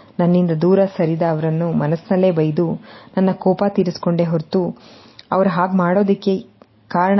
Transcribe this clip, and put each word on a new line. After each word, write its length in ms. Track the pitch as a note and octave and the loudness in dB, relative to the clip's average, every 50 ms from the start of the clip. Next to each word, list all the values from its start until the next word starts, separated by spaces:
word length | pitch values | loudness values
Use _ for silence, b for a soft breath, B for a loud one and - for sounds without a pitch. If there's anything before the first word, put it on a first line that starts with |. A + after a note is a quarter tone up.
| B B B - | B B B -2
ನನ್ನಿಂದ 320 | F3 F3 F3 F3+ F3+ F3 | 0 2 2 2 2 0
ದೂರ 340 | E3 D#3 D#3+ F3 F#3+ G3 G3 | 0 0 2 2 4 4 2
ಸರಿದ 360 | F#3+ - - F3+ D#3+ E3 E3 | 0 0 -2 -2 -2 0 0
ಅವರನ್ನು 500 | F3 E3 D#3+ D#3 D#3 D#3+ D#3 D#3+ E3+ E3+ | 0 -2 -2 -2 -2 -2 -2 -2 -2 -2
ಮನಸ್ಸಿನಲ್ಲೇ 600 | D#3+ D#3 D3 D3 D#3+ E3 - - G3+ F#3 F#3 F#3 | -2 -2 -2 -2 -2 -4 -2 -2 0 2 2 2
ಬೈದು 420 | F3 D#3+ D#3 D#3 D3+ D#3 F3 E3 E3 - B B B B B B B - | 2 2 0 0 0 -2 -2 -2 -4 -6 B B B B B B B 0
ನನ್ನ 140 | F#3+ F#3 | 0 0
ಕೋಪ 320 | F#3 F#3 - G3 F#3 - G3+ G3+ | 0 0 0 0 0 2 0 -2
ತೀರಿಸ್ಕೊಂಡೇ 540 | G3+ - F#3 F3 E3 - - - E3+ E3+ E3+ | 0 0 -2 -2 -4 -4 -4 -2 0 0 0
ಹೊರ್ತು 540 | E3 E3+ E3 D#3 - - G3 F3+ F3 - B B B B B B B B B B B | 0 0 -4 -4 -2 -2 -2 -2 -2 -6 B B B B B B B B B B B
ಅವ್ರು 180 | - F#3 G3 G3 | 0 0 0 0
ಹಾಗ್ 260 | F3 F3 F3 F#3 F#3 | 0 0 -2 0 0
ಮಾಡೋದಿಕ್ಕೆ 640 | F#3+ F3 F3 F3+ G3+ G#3 G3 G3 G3 - G3 F#3+ D3+ A#2 - _ _ - _ _ _ _ _ | 0 2 2 2 2 2 2 0 0 0 -4 -4 -4 -6 -12 _ _ -20 _ _ _ _ _
ಕಾರಣ 320 | - F3 F3+ F#3+ G3 G3+ | -2 -2 0 2 2 2